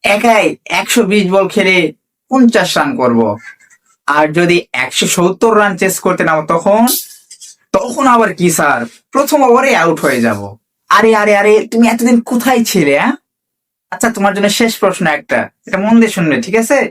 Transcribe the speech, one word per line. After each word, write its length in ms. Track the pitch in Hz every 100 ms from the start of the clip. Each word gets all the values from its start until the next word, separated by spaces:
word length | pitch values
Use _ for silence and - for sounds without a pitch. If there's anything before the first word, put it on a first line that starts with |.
"একাই 420 | - 208 240 220 170 151 -
একশো 300 | 170 208 -
বিশ 220 | 196 208 180
বল 140 | 190 190
খেলে 280 | 214 190 185 160 - _ _ _
পঞ্চাশ 380 | 247 240 220 180 -
রান 140 | 139 120
করব।" 220 | 127 117 110 104 - - _ _ _ _ -
"আর 180 | 147 156
যদি 240 | 156 175 175 -
একশো 320 | 123 131 - 226
সত্তর 460 | - 175 180 233 214
রান 160 | 208 180
চেস 180 | 190 185
করতে 240 | 185 180
নামো 200 | 175 156 156
তখন?" 360 | 165 180 214 240 - - - _ - - - _
"তখন 320 | 190 240 240 262
আবার 240 | 240 214 165
কি 120 | 175
স্যার, 280 | 165 151 127 117 - _
প্রথম 280 | 269 285 302
ওভারে 280 | 269 240 269 208
আউট 220 | 170 160
হয়ে 200 | 160 127
যাব।" 200 | 117 101 101 104 _ _ _
"আরে, 220 | 196 220 220
আরে, 180 | 208 202
আরে, 160 | 208 214 -
তুমি 180 | 226 233
এতদিন 300 | 226 240 240
কোথায় 400 | 233 240 254 254
ছিলে, 320 | 226 190 147 143
হ্যাঁ?" 180 | 202 269 _ _ _ _ _ _ _
আচ্ছা, 160 | - 240
তোমার 200 | 233 196
জন্য 160 | 196 202
শেষ 220 | 202 226 -
প্রশ্ন 260 | 196 185 170
একটা, 320 | 147 - 123 - _
এটা 140 | - 180
মন 160 | 208 226
দিয়ে 160 | 226 196
শুনবে, 200 | 165 127
ঠিক 140 | 117 220
আছে? 220 | 226 277 226